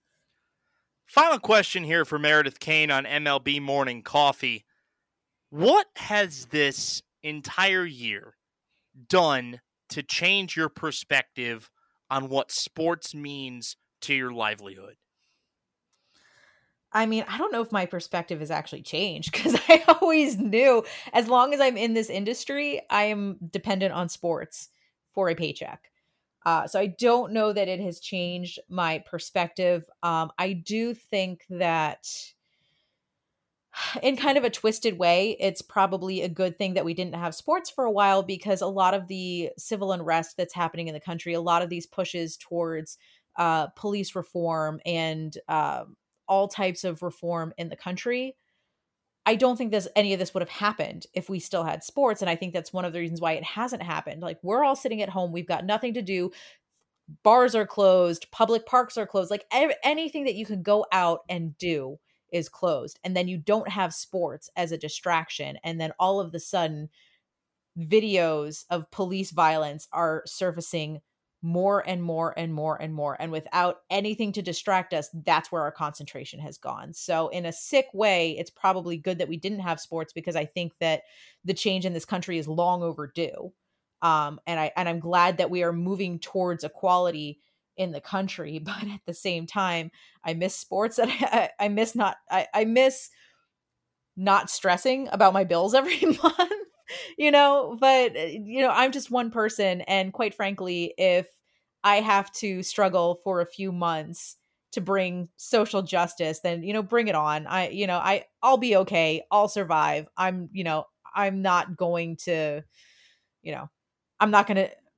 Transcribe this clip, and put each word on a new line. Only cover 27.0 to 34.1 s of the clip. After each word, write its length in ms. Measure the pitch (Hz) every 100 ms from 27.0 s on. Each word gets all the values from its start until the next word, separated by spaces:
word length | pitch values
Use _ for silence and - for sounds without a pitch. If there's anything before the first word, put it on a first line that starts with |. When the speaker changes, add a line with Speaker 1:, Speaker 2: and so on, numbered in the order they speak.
| 240 240 180
Speaker 2:
know 200 | 220 214
that 160 | 202 185
it 120 | 180
has 200 | 196 170
changed 580 | - 190 175 180 175 - -
my 300 | 180 170 160
perspective. 880 | - 170 - 190 170 - 180 175 165 _
Um, 300 | 170 165 160 -
I 160 | 190
do 380 | 185 165 220 233
think 520 | 233 - 202 185 180 -
that 560 | 180 175 165 151 - - - - _ _ _ _ _ _ _ _ _ _ _ _ _ _
<sighs> 300 | - - -
in 140 | 262